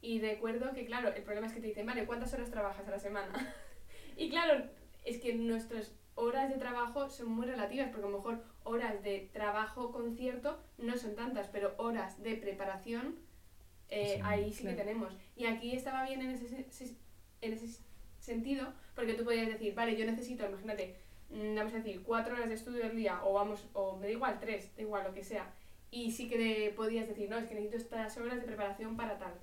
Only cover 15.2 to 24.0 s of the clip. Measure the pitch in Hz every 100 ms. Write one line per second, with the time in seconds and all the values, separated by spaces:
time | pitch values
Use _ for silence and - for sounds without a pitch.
15.2 | - - 233 226 240 254 269 262 262 269
16.2 | 262 254 233 262 269 - 254 - - -
17.2 | - - 226 220 233 233 - - - -
18.2 | - 233 233 277 262 - - - 233 226
19.2 | 233 233 226 214 220 202 233 220 220 226
20.2 | 247 247 202 190 214 208 185 - - -
21.2 | - 214 214 214 220 226 214 185 208 226
22.2 | 226 240 226 220 - 240 226 226 208 180
23.2 | 196 196 202 208 - 202 190 190